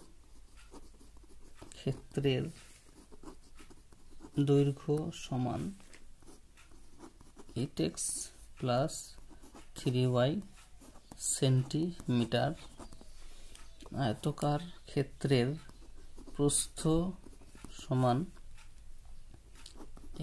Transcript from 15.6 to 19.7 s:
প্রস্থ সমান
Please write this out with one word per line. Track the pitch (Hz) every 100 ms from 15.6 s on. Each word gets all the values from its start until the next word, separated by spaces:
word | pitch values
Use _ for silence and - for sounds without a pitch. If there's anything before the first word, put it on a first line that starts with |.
| - - - - - - - -
প্রস্থ | 143 - - - 160 160 180 - - - - - - -
সমান | - 131 127 123 185 - - - - - - - - - - - - - -